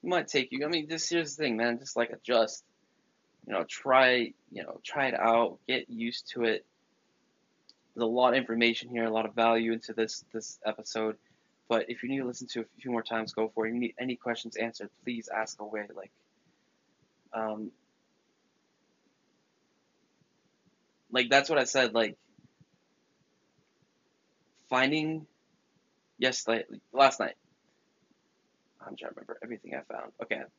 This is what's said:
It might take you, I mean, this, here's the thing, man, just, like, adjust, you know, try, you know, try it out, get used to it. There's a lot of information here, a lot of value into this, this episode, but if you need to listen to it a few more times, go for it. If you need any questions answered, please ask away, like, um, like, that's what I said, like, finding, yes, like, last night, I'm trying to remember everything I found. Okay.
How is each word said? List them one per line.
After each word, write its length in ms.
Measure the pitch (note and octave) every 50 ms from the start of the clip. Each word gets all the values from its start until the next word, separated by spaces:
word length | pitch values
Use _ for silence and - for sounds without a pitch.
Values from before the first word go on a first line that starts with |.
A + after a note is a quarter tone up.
| -
It 60 | F3
might 180 | F3+ B2 A#2
take 240 | - - D3 B2+ B2+
you, 140 | - C3 C#3+
I 40 | D3+
mean, 200 | E3+ E3 D3+ D3+
this, 200 | E3 D#3+ - -
here's 280 | E3+ E3+ D#3+ D3 -
the 80 | - D#3
thing, 120 | C#3 A#2
man, 220 | A2 A#2 A#2+ A#2+ A#2+
just, 180 | C3+ - -
like, 140 | - A#2+ A#2
adjust, 540 | - - _ - B2 A#2 A2+ A2 - - - _ _ _ _ _ _ _ _ _ _ _ _ _ _ _ _
you 60 | - G#2
know, 120 | F#2+ E2
try, 680 | - - - - C#3 B2+ C3 C3 B2+ B2+ B2 A#2 - - _ _ _
you 120 | - G2 E2+
know, 160 | - - - _
try 220 | - - D3 C#3
it 80 | C3 A#2
out, 440 | - - A2+ A2+ A#2 A#2 G2 E2 - _ -
get 200 | B2+ B2+ - _
used 420 | A#2+ A2 A#2 A#2 A#2+ - - - -
to 120 | B2 A#2
it. 200 | A2+ A2 A2 - _ _ _ _ _ _ _ _ _ _ _ _ _ _ _ _ _ _ _ _ _ - _ _ _ _
There's 80 | - A#2
a 40 |
lot 280 | A2+ A2+ B2 B2+ B2+ A#2+
of 40 | C3
information 500 | B2 A2+ A#2 A2+ A#2 A#2 A#2 - - A#2+
here, 160 | B2 A#2 A2+
a 60 | A2+
lot 160 | A2 A2 A2
of 80 | G#2+ G#2+
value 380 | A#2+ A2+ A#2 A#2 A2+ A2+ A2+ A2+
into 200 | A2+ - - A2+
this, 320 | G#2+ A2 A2 - - - _ _
this 260 | A2+ G#2+ - - - -
episode, 500 | G#2+ G#2+ - A2 - - A2+ A2 A2 G#2+ - _ _ _ _ _ _ _ _ _ _
but 180 | A#2+ A2+ - -
if 140 | A#2+ A#2+ -
you 60 | B2
need 100 | C3+ C#3
to 80 | C3+
listen 200 | B2 B2 - B2+ A#2+
to 120 | - A#2+
it 80 | A2+ - _ -
a 20 |
few 120 | - C3+ B2
more 100 | A#2 A2+
times, 300 | - A#2 A2+ A2 A2 -
go 180 | - A2 A2 _
for 140 | - A2
it. 40 | A2
If 40 | A#2
you 60 | A#2+
need 140 | B2 A#2 - -
any 160 | B2 C3 B2+
questions 400 | A#2 - B2 A#2 A2+ - A#2 A2
answered, 360 | G#2 A2 A#2 A2+ - G#2 G#2 _ _ _
please 260 | - B2 A#2 A2+ - -
ask 260 | G#2+ A2 A2 - _
away, 280 | G#2+ G#2 G#2+ G#2+ G#2 G#2 -
like, 160 | G2 F#2+ G#2 _ _ _ _ _ _ _ _ _ _ _ _ _ _ _ _ _ _ _ _ _ _ _ _ -
um, 400 | A2 A2 A2 G#2+ G#2+ A2 - - _ _ _ _ _ _ _ _ _ _ _ _ _ _ _ _ _ _ _ _ _ _ _ _ _ _ _ _ _ _ _ _ _ _ _ _ _ _ _ _ _ _ _ _ _ _ _ _ _ _ _ _ _ _ _ _ _ _ _ _ _ _ _ _ _ _ _
like, 180 | - B2+ B2 A#2
that's 200 | C3+ C#3 C#3 D3+
what 80 | D#3+ D3
I 60 | B2+
said, 300 | A#2 - C3+ B2+ A#2 G#2+
like, 220 | A#2 A2+ G#2 - _ _ _ _ _ _ - _ _ - _ _ _ _ _ _ _ _ _ _ _ _ _ _ _ _ _ _ _ _ _ _ _ _ _ _ _ _ _ _ _ _ _ _ _ _ _ _ _ _ _
finding, 580 | C3 B2+ C3 C3+ D3 D#3 D#3 D#3 D#3+ D#3+ D3+ - _ _ _ _ _ _ _ _ _ _ _ _ _ _ _ _ _ _
yes, 280 | A#2+ B2+ B2 - -
like, 220 | - A2+ A2+ G2 - G#2+ G#2+ _ _ -
last 260 | B2+ C#3 C3+ - -
night, 160 | - - - _ _ _ _ _ _ _ _ _ _ _ _ _ _ _ _ _ _ _ _ _ _ _ _ _ _ _ _ _
I'm 140 | - - -
trying 160 | - - -
to 60 | -
remember 220 | - - _ - - -
everything 320 | A#2 A#2+ - _ - -
I 60 | - - _ -
found. 200 | - - - - _ A#2
Okay. 200 | - A2 - - - _